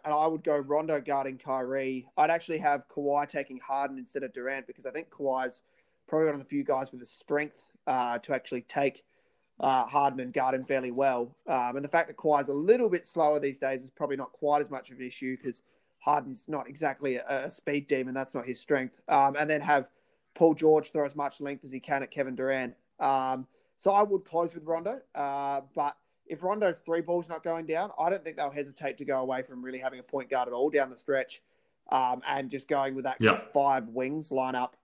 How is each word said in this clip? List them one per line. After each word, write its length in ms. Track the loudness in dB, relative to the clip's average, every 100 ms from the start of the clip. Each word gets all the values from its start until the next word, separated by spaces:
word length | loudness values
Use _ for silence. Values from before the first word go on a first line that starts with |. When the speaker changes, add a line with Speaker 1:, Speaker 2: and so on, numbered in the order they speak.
Speaker 1:
and 100 | 0
I 120 | 2 2
would 180 | 2
go 120 | 0 0
Rondo 440 | 2 0 0 -2
guarding 360 | 0 -2 -2 -6
Kyrie. 680 | -4 -4 -2 -2 -2 -4 -4 2
I'd 140 | 4
actually 280 | 2 0 0
have 260 | 2 0 -2
Kawhi 400 | -4 0 2 0
taking 300 | -4 -6 -10
Harden 400 | -6 -4 -4 -6
instead 240 | -8 -8
of 100 | -6
Durant, 360 | -6 -6 -6 -10
because 180 | -14 -10
I 60 |
think 180 | -10 -10
Kawhi's 500 | -4 0 0 -2 -6 _ _ _ _ -2
probably 200 | 2 2
one 80 | 0
of 40 |
the 60 | -4
few 160 | -4
guys 300 | 0 0 -2
with 80 | -10
the 60 | -16
strength, 600 | -14 -2 -2 -2 -8 -20 _ -2
uh, 300 | 0 2 -2
to 120 | -2
actually 280 | -4 -2 -8
take, 400 | -4 0 0 -2 _ _ _ _ _ -2
uh, 260 | 2 2
Harden 360 | 2 4 2 0
and 120 | -4
guard 220 | 0 2
him 100 | 0
fairly 280 | 0 -2 0
well. 420 | 2 2 2 -2 _ -2
Um, 260 | 0 0
and 100 | -2
the 40 | 0
fact 180 | 2 2
that 100 | 0
Kawhi's 340 | 2 2 2
a 40 |
little 340 | 0 4 4 4
bit 160 | 0
slower 360 | -2 2 4 4
these 180 | 0 -2
days 240 | -4 -4
is 80 | -8
probably 260 | -6 -4 -4
not 140 | -6
quite 300 | -2 2 2
as 100 | 2
much 220 | -6 -12
of 60 | -12
an 40 |
issue, 320 | -12 -8 -6 -6
'cause 240 | -8 -10 _ _ _ _
Harden's 500 | 0 2 0 -12 -8
not 200 | -6 -6
exactly 480 | -4 -4 -2 -2 -2
a, 300 | -2 -4 -4
a 40 |
speed 380 | -6 -2 -2 0
demon. 260 | 0 0
That's 200 | -4 -6
not 120 | -6 -6
his 140 | -6
strength. 400 | 0 0 0 _ 2
Um, 260 | 4 4 2
and 140 | 0
then 100 | 0
have 280 | 4 2 2 _ _ _ _
Paul 200 | 4 4
George 380 | 6 6 4 2
throw 120 | -4
as 120 | -4 -2
much 240 | -6 -6
length 240 | -10 -10
as 80 | -12
he 80 | -12
can 240 | -4 -4
at 80 | -4
Kevin 240 | -4 -4 -2
Durant. 400 | -2 -2 -4 -10 _ -2
Um, 480 | 2 2 0 -4 -6 _ _ -2
so 140 | 2
I 140 | 4
would 200 | 4 2
close 300 | 0 -2 -2
with 80 | -4
Rondo, 360 | -4 -4 -4 -8 -10 -6
uh, 460 | -4 -2 -4 -4 -6
but 220 | -2 -2 -4 _ _ -12
if 140 | -6
Rondo's 380 | -2 2 0 0
three 220 | -2 -2
ball's 260 | 0 -2 -2
not 160 | -6
going 220 | -4 -4 -2
down, 260 | -4 -2 0
I 100 | 0
don't 140 | 0
think 120 | -6 -4
they'll 140 | -4
hesitate 480 | -4 -8 -6 -8 -6
to 60 |
go 160 | -2 -2
away 220 | 0 -4
from 220 | -6 -10
really 140 | -10 -6
having 220 | -6 -8
a 20 |
point 260 | -8 -6 -2
guard 200 | -2 0
at 60 |
all 160 | 0 2
down 200 | 2 0
the 60 | -4
stretch, 440 | -2 -2 -2 -10 _ _ _ _ 0
um, 280 | 2 2 0 -2
and 240 | -4 -4
just 160 | -6 -2
going 300 | 0 0 -2
with 80 |
that 140 | -4 2
Speaker 2:
Yeah. 220 | 4 4 2
Speaker 1:
five 320 | 2 4 2 0
wings 420 | -4 -2 -4 -4
lineup 420 | -2 -2 -2 -4 _